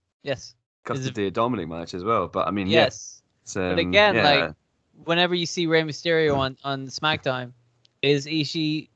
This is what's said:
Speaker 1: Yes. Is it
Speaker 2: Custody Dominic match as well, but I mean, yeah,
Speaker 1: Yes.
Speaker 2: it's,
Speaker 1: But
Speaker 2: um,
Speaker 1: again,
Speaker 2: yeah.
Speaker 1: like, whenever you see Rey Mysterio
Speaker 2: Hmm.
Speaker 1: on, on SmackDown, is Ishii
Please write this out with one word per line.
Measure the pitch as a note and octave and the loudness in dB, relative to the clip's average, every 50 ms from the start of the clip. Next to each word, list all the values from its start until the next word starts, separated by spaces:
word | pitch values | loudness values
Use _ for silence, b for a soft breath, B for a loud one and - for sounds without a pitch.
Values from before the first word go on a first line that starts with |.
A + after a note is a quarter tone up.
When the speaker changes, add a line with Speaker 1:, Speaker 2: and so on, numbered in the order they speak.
| _ _ _ _ - | _ _ _ _ -8
Speaker 1:
Yes. | C#3+ C3+ B2+ - - - _ _ _ _ _ _ - | -6 -6 -6 -8 -14 -20 _ _ _ _ _ _ -6
Is | - C#3 C3 | -6 -4 -4
it | C3 | -4
Speaker 2:
Custody | B2+ A2 G2+ G2 | -2 -2 -2 0
Dominic | F2 A2+ A2+ A#2+ B2+ G#2 E2+ D#2 | 2 2 2 2 0 -2 -4 -6
match | E2 E2 E2+ E2+ - | -8 -8 -10 -8 -8
as | F2+ F2 | -6 -2
well, | G#2+ A#2 G#2+ F2+ E2 | 0 0 0 0 0
but | - G2 - - | 0 -2 0 0
I | |
mean, | F#2+ G#2 G2 | 0 -2 0
yeah, | F#2 A2 D#3 D3+ | 2 4 4 4
Speaker 1:
Yes. | B2+ - - - - - - _ _ _ _ _ | 2 0 -6 -14 -18 -20 -20 _ _ _ _ _
Speaker 2:
it's, | - - | -10 -6
Speaker 1:
But | G#2 F#2 F2+ F2+ | -4 -2 0 0
Speaker 2:
um, | E3 | 0
Speaker 1:
again, | E3+ F3+ F2+ G3+ G#3 G#3 F#3+ | 0 2 4 4 6 6 4
Speaker 2:
yeah. | A2+ G#2 D3 C#3+ C#3 E2 | 4 4 4 4 4 2
Speaker 1:
like, | D#2+ D#2 - _ _ _ _ _ _ _ - - | -2 -6 -12 _ _ _ _ _ _ _ -12 -4
whenever | D#3 E3+ E3+ F3+ F3 F3+ | -2 2 2 2 2 0
you | F3+ E3+ | -2 -2
see | - - F#3 E3+ | -4 -4 -2 0
Rey | D#3+ D#3+ D#3+ D#3+ | 2 2 2 2
Mysterio | D#3 C#3 - - E3+ E3 D#3+ D#3+ D3+ C#3+ | 0 -4 -6 -2 0 2 2 4 4 2
Speaker 2:
Hmm. | C#3 | 2
Speaker 1:
on, | C3+ C3 C3+ - - | 0 -2 -4 -6 -6
on | C#3 C#3 C3+ C3+ C3 | -6 -6 -6 -6 -10
SmackDown, | - - - D3+ D#3 D3+ - C#3+ B2+ B2+ B2+ A#2+ B2 _ _ _ _ _ _ _ _ _ - | -8 -4 -2 -2 -2 0 -2 -4 -4 -4 -6 -10 -14 _ _ _ _ _ _ _ _ _ 2
is | C#3 D3 C#3+ C#3 | 2 2 2 0
Ishii | D3 D#3+ D#3+ D3 C3+ - E3+ D#3 D3+ D3+ D#3 - - _ | -2 -2 -2 -2 -2 -2 -2 -2 -2 -2 -4 -6 -10 _